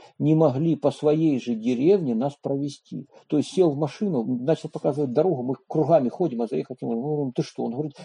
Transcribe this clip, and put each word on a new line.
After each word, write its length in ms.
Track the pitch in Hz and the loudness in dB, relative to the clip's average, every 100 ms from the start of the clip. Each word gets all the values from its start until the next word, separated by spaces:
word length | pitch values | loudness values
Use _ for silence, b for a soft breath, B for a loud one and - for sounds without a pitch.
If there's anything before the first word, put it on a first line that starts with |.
| B B | B B
не 160 | 147 | 2
могли 400 | 160 156 131 165 | 4 4 2 0
по 160 | 147 143 | 0 0
своей 480 | - 147 156 160 127 | 0 2 2 2 0
же 140 | 120 | -2
деревне 640 | 110 117 123 156 202 139 113 | -2 -2 2 4 4 2 -2
нас 180 | 139 - | -2 -4
провести. 640 | 135 139 143 - - - - b b | -6 -4 -6 -10 -14 -14 -14 b b
То 80 | 151 | -2
есть 140 | 120 | 0
сел 200 | 190 170 | 2 2
в 80 | 139 | 2
машину, 460 | 151 - 208 135 | -4 -4 -2 -2
начал 440 | 110 123 135 156 - | -2 -2 0 -2 -4
показывать 440 | - 160 139 139 | -4 -2 -2 0
дорогу, 320 | 120 - 127 | 0 0 0
мы 100 | 123 131 - | -4 -6 -4
кругами 400 | 160 143 160 120 | -2 4 4 2
ходим, 340 | - 170 117 | -2 -4 -2
а 60 | 113 | -4
заехать 340 | 151 147 131 | -4 -6 -8
не 40 | 131 | -6
можем. 160 | 117 | -4
Мы 60 | 147 | -4
говорим: 220 | 151 135 | -4 -4
"Ты 100 | 123 | -4
что?" 220 | 131 - | -6 -6
Он 80 | 117 | -6
говорит: 220 | 120 151 - | -6 -8 -10